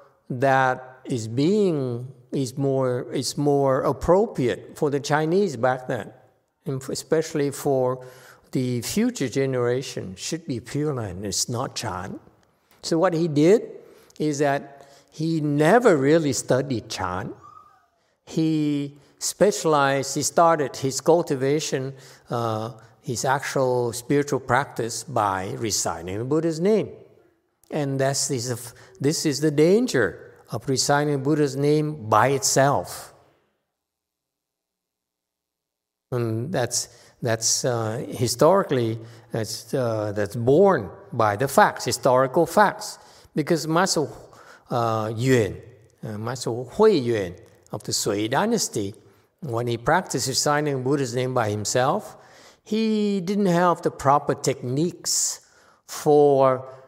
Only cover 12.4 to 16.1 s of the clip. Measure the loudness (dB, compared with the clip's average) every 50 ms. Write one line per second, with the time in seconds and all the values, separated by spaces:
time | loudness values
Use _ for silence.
12.4 | _ _ _ _ _ _ _ _ -6 -2 0 2 2 0 0 0 -2 0 2 4
13.4 | 6 6 6 4 2 -4 -12 -20 -20 -20 -20 -20 _ _ _ -4 -4 -4 -2 0
14.4 | 0 0 0 -2 -4 -10 -18 -20 -20 -20 -20 -20 _ _ _ -6 -4 -2 -2 -2
15.4 | 0 0 2 4 4 6 6 6 6 6 4 6 4 4